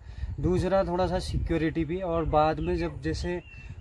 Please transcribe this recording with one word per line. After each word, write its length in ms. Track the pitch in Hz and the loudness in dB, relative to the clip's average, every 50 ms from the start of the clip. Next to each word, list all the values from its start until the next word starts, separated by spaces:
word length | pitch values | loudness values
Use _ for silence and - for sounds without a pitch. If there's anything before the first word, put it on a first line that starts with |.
| - - - - - - - - | -10 -16 -12 -8 -6 -6 -4 0
दूसरा 440 | 139 160 180 180 170 185 185 196 190 | 0 2 2 2 2 4 4 2 2
थोड़ा 220 | 170 175 180 185 | 2 2 0 2
सा 120 | 175 175 185 | 2 0 0
सिक्योरिटी 680 | 175 - - - - - 165 165 156 160 135 165 160 | -2 -2 -2 -2 0 0 0 2 2 2 0 0 -2
भी, 160 | 139 170 185 | -2 -2 -4
और 240 | 190 175 165 165 156 | -2 0 0 0 0
बाद 360 | 147 139 151 151 156 160 151 | 4 4 6 6 4 4 2
में 160 | 165 170 180 | 0 -2 0
जब 260 | 170 170 165 147 - - | 0 -2 -2 -4 -4 -4
जैसे 400 | 160 156 - - 175 175 175 - - - - - - - - | -4 -2 -2 -2 -2 -4 -4 -6 -10 -16 -16 -14 -14 -14 -14